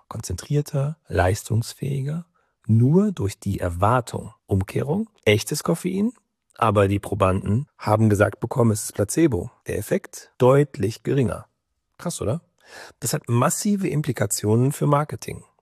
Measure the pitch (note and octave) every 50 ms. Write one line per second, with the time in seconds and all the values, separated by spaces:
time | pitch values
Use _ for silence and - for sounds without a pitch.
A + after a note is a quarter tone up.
0 | _ - - A2 - - F#2 - - - D3 D3 D3 - - C#3 C3+ D3 D#3 _
1 | _ - - F#2 F2+ F#2 G#2 - - - A2+ A2 A2+ - - - - C#3+ C#3 C#3
2 | C3 C#3+ D#3 E3+ E3+ _ _ _ _ _ _ _ _ A2+ A2 A2+ A#2+ C3 D#3 F#3
3 | G#3 G#3+ F3+ - G#2+ G2 - _ - G2+ F#2 - - F2+ F2 E2+ G2+ G#2 B2 B2+
4 | A#2 - - - - - - _ _ - G#2 F#2+ F#2+ - - - B2 C3+ D#3+ G3+
5 | A3+ - _ _ - A2 G#2 G#2 - - D3+ D3+ - - E3+ - - F3+ F#3 F#3+
6 | G#3 A#3 - _ _ _ _ _ _ _ _ - A#2 A2 G#2 G#2 G2+ G2 G2+ G2+
7 | - - G2+ G#2 G2 F#2 F#2 F#2+ - F#2+ G2+ B2 C#3+ _ _ _ - G#2+ G#2 G#2+
8 | A2+ G#2+ G#2 G2 G#2 G2+ - - - A#2 - - A#2+ A2+ G#2 G#2 - - - -
9 | G#2 - - D#3+ E3 D#3+ B2 F2 - - _ _ _ - F#2 F#2 G#2+ - - G3
10 | - - - - - _ _ - B2 B2 C3+ C#3 D3 - - - G2+ F#2+ A2+ -
11 | - - B2+ C#3+ B2+ F#2+ E2+ E2 - _ _ _ _ _ _ _ _ _ _ _
12 | - F3 - - F2+ F#2+ B2+ E3+ _ _ _ _ _ - - - - - - -
13 | - A2 - D3 - - A#2+ A#2+ C3 D#3+ E3 - - G#3 G#3 G3 G3 - - C#3+
14 | D3+ - A#2+ - G#2 G2 - - - G#2 A2 A#2 B2 C3+ C#3+ - D#3 C#3+ D3 C#3+
15 | D3 - - A2 - - - - - _ _ _